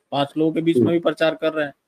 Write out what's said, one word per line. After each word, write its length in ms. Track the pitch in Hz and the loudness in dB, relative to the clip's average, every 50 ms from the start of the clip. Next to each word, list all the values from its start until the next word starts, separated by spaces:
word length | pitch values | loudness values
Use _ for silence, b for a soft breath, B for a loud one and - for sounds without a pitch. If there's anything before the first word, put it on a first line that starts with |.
| _ _ | _ _
पांच 160 | 131 139 143 139 - 151 | -4 -2 -2 -2 -2 0
लोगों 140 | 160 160 | 0 0
के 80 | 156 165 | 0 0
बीच 160 | 160 165 165 | 0 0 2
में 160 | 123 113 165 | 2 2 2
भी 60 | 170 170 | 2 0
प्रचार 360 | 170 165 156 - 165 160 156 | 0 -2 -2 0 0 0 0
कर 180 | 147 160 160 | -2 -4 -4
रहे 140 | 156 156 147 | -4 -4 -6
हैं। 80 | 143 - _ _ | -6 -8 _ _